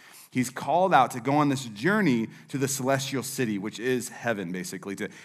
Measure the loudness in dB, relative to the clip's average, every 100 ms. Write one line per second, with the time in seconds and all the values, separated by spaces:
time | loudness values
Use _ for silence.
0 | -20 -20 -6 -4 -2 -4 0 2 6 6
1 | 4 2 0 2 4 2 -4 -2 0 4
2 | 4 2 0 -8 -8 -2 -2 0 0 0
3 | 0 -4 -4 -2 -2 -2 -4 -4 -2 -2
4 | -2 -6 -2 -2 -2 -6 -6 -8 -10 -8
5 | -8 -10